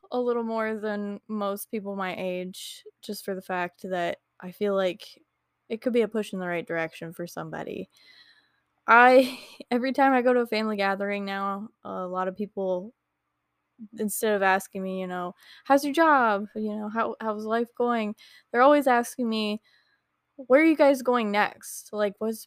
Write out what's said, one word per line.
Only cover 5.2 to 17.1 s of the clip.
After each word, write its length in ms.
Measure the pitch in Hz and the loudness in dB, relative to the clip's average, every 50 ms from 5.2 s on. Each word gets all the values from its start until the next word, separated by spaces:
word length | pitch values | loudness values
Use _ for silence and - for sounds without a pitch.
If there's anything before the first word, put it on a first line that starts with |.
| _ _ _ _ _ _ _ _ _ - | _ _ _ _ _ _ _ _ _ -10
it 120 | 233 220 | -8 -6
could 120 | - 254 226 | -4 0 0
be 80 | 240 | 0
a 60 | 220 | 0
push 260 | 208 - 220 208 - 208 | 0 -2 -6 -6 -6 -6
in 60 | 185 | -8
the 80 | 180 | -6
right 180 | 175 175 170 165 | -4 -4 -6 -6
direction 480 | - 170 165 165 160 - - 165 165 175 | -6 -4 -4 -6 -6 -8 -12 -14 -14 -12
for 140 | - 175 | -12 -12
somebody. 640 | 170 - 170 160 160 160 160 156 - - - 185 - _ _ _ _ _ _ _ _ _ _ _ _ _ _ _ _ _ _ - | -12 -10 -12 -10 -10 -10 -10 -10 -10 -10 -10 -12 -14 _ _ _ _ _ _ _ _ _ _ _ _ _ _ _ _ _ _ 2
I, 500 | - 226 240 240 254 254 262 254 254 262 - - - - | 6 8 10 10 10 10 8 6 4 0 -10 -16 -20 -20
<laughs> 140 | - - - | -14 -8 -4
every 240 | 247 240 247 269 254 | -4 -2 -2 -2 2
time 200 | 285 269 269 262 | 4 4 4 4
I 100 | 247 240 | 4 4
go 100 | 254 247 | 4 4
to 60 | 247 | 2
a 80 | 233 | 2
family 300 | 226 220 214 220 214 214 | 0 -2 -2 -2 -2 -2
gathering 460 | 196 196 196 196 196 202 202 202 202 202 | -2 0 -2 -2 -2 -4 -4 -4 -4 -4
now, 460 | 196 196 196 196 196 196 202 214 - _ _ - | -6 -6 -6 -6 -6 -6 -8 -10 -14 _ _ -14
a 240 | - 190 185 185 | -10 -8 -8 -8
lot 200 | 180 180 185 185 | -6 -4 -4 -4
of 80 | 185 190 | -4 -4
people, 560 | - 208 196 - 196 190 185 185 180 190 226 - _ _ _ _ _ _ _ _ _ _ _ _ _ _ _ _ - 220 - - - | -6 -8 -8 -6 -4 -2 -2 -2 -4 -6 -10 -16 _ _ _ _ _ _ _ _ _ _ _ _ _ _ _ _ -20 -20 -16 -8 -6
instead 340 | 214 202 - - 233 220 208 | -6 -6 -4 -2 -2 0 0
of 80 | 196 | 2
asking 400 | 196 190 190 196 - - - 190 | 2 2 2 2 0 -4 -12 -10
me, 180 | 190 185 185 185 | -8 -6 -6 -6
you 60 | 185 | -6
know, 300 | 180 180 180 175 180 - _ _ - - - _ | -6 -6 -6 -8 -8 -10 _ _ -20 -20 -6 _
"How's 220 | - 277 277 277 | 2 2 2 2
your 80 | 285 269 | 0 0
job?" 540 | 330 330 320 294 269 240 220 202 196 214 - - | 2 4 4 4 4 4 2 0 0 -4 -6 -8
You 200 | 220 214 214 208 | -8 -6 -6 -6
know, 140 | 214 208 214 | -6 -8 -6
"How, 280 | 214 226 220 233 | -4 -2 -2 -4